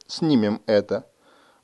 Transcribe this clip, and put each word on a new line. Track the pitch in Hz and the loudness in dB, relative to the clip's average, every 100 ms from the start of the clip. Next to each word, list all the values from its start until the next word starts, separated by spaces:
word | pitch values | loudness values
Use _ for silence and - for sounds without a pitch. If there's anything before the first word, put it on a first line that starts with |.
| - | -16
снимем | - 160 127 104 107 - | -4 0 2 2 -2 0
это». | 104 98 98 - _ _ _ _ _ | 0 0 -6 -10 _ _ _ _ _